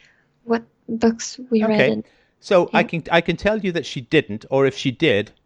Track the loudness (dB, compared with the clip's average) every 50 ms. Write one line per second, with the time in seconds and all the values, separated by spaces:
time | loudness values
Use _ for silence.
0 | _ _ _ _ _ _ _ _ _ -4 -4 -4 -4 _ _ _ _ -10 -4 0
1 | 0 0 0 0 -6 -12 -14 -16 -6 -2 0 0 2 2 2 2 2 2 0 -2
2 | -6 _ _ _ _ _ _ _ -4 2 2 2 2 2 2 0 0 0 -4 -8
3 | -4 0 0 2 2 0 -2 -2 -2 -2 -2 0 -2 -4 -4 -4 -6 -6 -8 -12
4 | -4 0 2 2 2 0 -4 -12 -6 -2 0 2 2 2 0 -2 -4 -4 -2 0
5 | 0 2 2 2 0 -4 -10 _ _